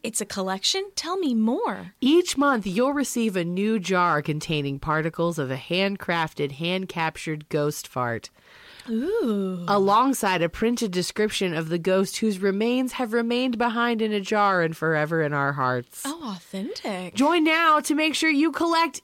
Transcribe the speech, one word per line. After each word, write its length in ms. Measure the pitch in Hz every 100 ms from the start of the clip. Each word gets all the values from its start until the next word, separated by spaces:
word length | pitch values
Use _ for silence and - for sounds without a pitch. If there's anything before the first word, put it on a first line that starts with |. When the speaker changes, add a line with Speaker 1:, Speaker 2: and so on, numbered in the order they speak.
Speaker 1:
It's 160 | 226 -
a 60 | 208
collection? 640 | 202 190 190 - 381 403 -
Tell 220 | 311 381
me 160 | 320
more. 600 | 226 220 294 466 190 180 -
Speaker 2:
Each 360 | 254 339 359 -
month, 300 | 285 254 196
you'll 240 | 180 262
receive 440 | 285 277 247 220 185
a 100 | 170
new 340 | 180 208 220
jar 420 | 170 185 175 151
containing 580 | 147 151 - 156 139 135
particles 600 | 160 156 160 156 170 160
of 100 | 131
a 80 | 131
handcrafted, 960 | - 175 196 196 - 170 156 - 143
hand-captured 960 | 135 170 185 185 170 160 - - 151 151
ghost 400 | 156 147 147 -
fart. 420 | 135 123 113 - - - - - - -
Speaker 1:
Ooh. 760 | 226 302 453 285 202 190 180 175
Speaker 2:
alongside 760 | 202 196 214 269 254 202 180
a 80 | 170
printed 420 | - 226 240 214
description 600 | 180 170 - 214 - 190
of 160 | 165 160
the 100 | 175
ghost 380 | 175 190 196 -
whose 220 | 220 185
remains 540 | 196 196 226 247 254
have 200 | - 240
remained 440 | 233 233 240 254 226
behind 440 | 240 233 240 233
in 100 | 220
a 80 | 208
jar 400 | 190 214 202 185
and 140 | 165 165
forever 460 | 160 156 156 165
in 100 | 147
our 200 | 147 139
hearts. 500 | 143 131 127 120 - 269
Speaker 1:
Oh, 280 | 330 269 185
authentic. 800 | - 190 240 453 262 185 180 202
Speaker 2:
Join 280 | 285 339
now 360 | 320 320 330 302
to 160 | 294 294
make 200 | 311 -
sure 140 | 320
you 220 | 285 320
collect 500 | 277 330 330 330 -